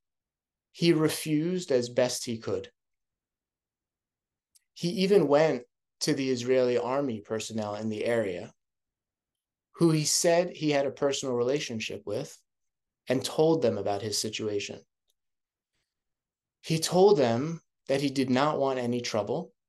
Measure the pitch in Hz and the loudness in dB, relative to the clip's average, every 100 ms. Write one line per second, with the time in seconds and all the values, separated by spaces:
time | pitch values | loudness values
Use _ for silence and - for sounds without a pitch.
0 | _ _ _ _ _ _ _ - 170 156 | _ _ _ _ _ _ _ 0 4 4
1 | 156 - 160 151 165 180 175 127 120 123 | 2 0 -2 -2 0 -4 0 -2 0 0
2 | 123 - - 113 113 95 - _ _ _ | 0 -2 -6 -8 -6 -6 -8 _ _ _
3 | _ _ _ _ _ _ _ _ _ _ | _ _ _ _ _ _ _ _ _ _
4 | _ _ _ _ _ _ _ - 170 185 | _ _ _ _ _ _ _ -8 -6 -2
5 | 190 202 143 143 160 123 - _ _ - | 4 4 6 4 4 0 -8 _ _ -6
6 | - 139 131 123 123 131 123 120 117 139 | -2 0 0 -2 2 2 4 2 0 -2
7 | 139 110 - 110 - 110 104 104 110 107 | -2 -6 -6 -6 -4 -6 -6 -6 -6 -4
8 | 113 120 101 87 110 _ _ _ _ _ | -2 0 -2 -6 -12 _ _ _ _ _
9 | _ _ _ _ _ _ _ - 170 156 | _ _ _ _ _ _ _ 0 2 2
10 | 151 - 175 170 170 - 156 143 139 - | 0 0 2 2 0 -2 -2 0 -2 -2
11 | 143 139 135 120 120 139 - 110 - 101 | -2 -2 -4 -2 0 -2 -4 -8 -8 -10
12 | 98 110 147 - _ _ _ _ _ _ | -8 -8 -8 -16 _ _ _ _ _ _
13 | - 131 - - 160 160 113 107 101 101 | -4 -4 -2 2 4 4 2 0 -4 -4
14 | 110 - 113 107 107 101 - - _ _ | -4 -4 -6 -6 -4 -4 -6 -12 _ _
15 | _ _ _ _ _ _ _ _ _ _ | _ _ _ _ _ _ _ _ _ _
16 | _ _ _ _ _ _ - 160 - 175 | _ _ _ _ _ _ -4 -4 0 6
17 | 202 202 120 117 156 165 _ _ - 139 | 6 6 4 2 -2 -8 _ _ -4 -2
18 | 143 135 135 127 156 135 135 131 120 120 | 0 0 0 2 2 0 -2 -2 -2 -4
19 | - 107 101 143 180 _ | -4 -4 -2 -4 -6 _